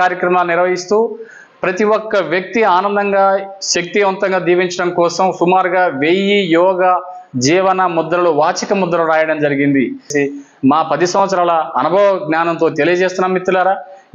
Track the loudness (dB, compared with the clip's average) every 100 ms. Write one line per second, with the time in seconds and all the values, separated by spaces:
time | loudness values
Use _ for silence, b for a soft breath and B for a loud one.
0 | -2 0 0 0 0 0 0 -2 0 0
1 | 0 -6 B B B B -4 0 0 0
2 | 0 -2 -2 -4 -2 0 2 2 0 -2
3 | 0 2 2 0 -4 -10 -6 -4 -2 0
4 | 0 0 -2 -2 0 0 0 -2 -4 0
5 | -2 0 -2 0 0 2 2 0 0 0
6 | 0 0 2 0 2 2 2 2 2 0
7 | -2 B B -2 0 2 2 2 0 0
8 | -2 0 2 2 0 0 -2 -2 0 0
9 | 0 2 0 0 0 0 0 2 0 -4
10 | -6 -2 -2 -6 B B 2 2 0 0
11 | 0 0 0 0 2 0 -2 -2 0 2
12 | 2 2 -2 -2 -2 0 0 0 0 2
13 | 0 -2 -2 -2 0 0 2 -2 -6 B
14 | B